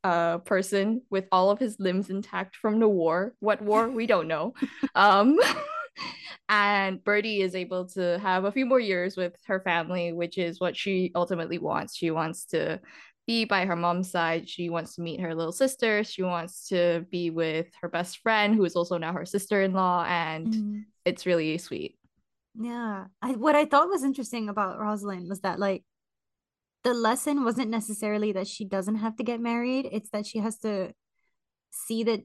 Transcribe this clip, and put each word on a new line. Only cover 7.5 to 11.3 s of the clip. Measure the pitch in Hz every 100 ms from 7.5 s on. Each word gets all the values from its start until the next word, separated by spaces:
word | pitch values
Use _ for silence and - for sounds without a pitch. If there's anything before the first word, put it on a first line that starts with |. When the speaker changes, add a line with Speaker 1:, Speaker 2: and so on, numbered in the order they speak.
| 185
Speaker 1:
able | 180 185 185
to | 196 175 175
have | 202 185 196
a |
few | 233 254
more | 262
years | 214 185 180 185
with | 175 - -
her | 190
family, | 190 170 165 180 170
which | 165 170 190
is | 170 165
what | 180 -
she | 202 190 180 180
ultimately | 175